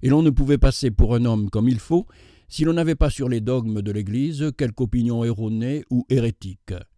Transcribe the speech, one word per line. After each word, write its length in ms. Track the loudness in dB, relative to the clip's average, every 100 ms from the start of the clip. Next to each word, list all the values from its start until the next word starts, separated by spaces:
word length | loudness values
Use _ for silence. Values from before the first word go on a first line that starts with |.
et 80 | 2
l'on 140 | 4
ne 60 | 4
pouvait 280 | 4 2 4
passer 320 | 4 2 -2
pour 240 | 2 2
un 120 | 4 2
homme 240 | 0 0
comme 180 | 0 0
il 120 | 0
faut 280 | 0 -2 -2 _ -20 _ _
si 160 | -4
l'on 100 | -2
n'avait 220 | 0 0 2
pas 140 | 0
sur 180 | 0 -2
les 140 | -2
dogmes 400 | -2 -2 -2 -4
de 100 | -4
l'Église 600 | -6 -4 -4 -4 -4 -6 -2
quelque 240 | -6 -2
opinion 440 | -4 0 0 0 -2
erronée 580 | -2 -4 -4 -4 -4 -2
ou 160 | -2 0
hérétique. 640 | 0 0 -4 -10 -14 -12 -12 -12